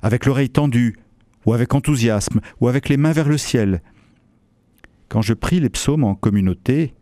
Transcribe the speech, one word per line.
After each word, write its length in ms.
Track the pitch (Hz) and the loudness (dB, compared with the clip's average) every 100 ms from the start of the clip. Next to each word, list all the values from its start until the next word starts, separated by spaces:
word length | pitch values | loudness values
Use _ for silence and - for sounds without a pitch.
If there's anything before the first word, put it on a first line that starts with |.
avec 240 | 107 120 - | 0 0 0
l'oreille 240 | 135 135 | 0 0
tendue, 480 | 143 147 120 120 101 _ _ _ _ - | 2 2 0 -2 -4 _ _ _ _ 0
ou 60 | |
avec 200 | 117 127 | 0 2
enthousiasme, 680 | - 165 143 117 107 - 110 - - | 0 0 0 2 0 0 -4 -4 -2
ou 60 | 117 | 0
avec 200 | 131 - | 0 0
les 100 | 139 | 0
mains 160 | 151 | 2
vers 160 | 156 147 | 0 0
le 100 | 147 | 0
ciel. 420 | - 127 104 92 - _ _ _ _ _ _ _ _ _ - _ _ | 0 0 0 -2 -6 _ _ _ _ _ _ _ _ _ -20 _ _
Quand 140 | 110 | -4
je 100 | 104 | -2
prie 260 | 113 - 180 | -2 0 0
les 100 | 135 | 0
psaumes 340 | - - 151 | -2 -2 0
en 100 | 120 | 0
communauté 800 | 98 113 101 95 90 - 135 165 - | 0 0 2 0 -2 -2 -2 -2 -6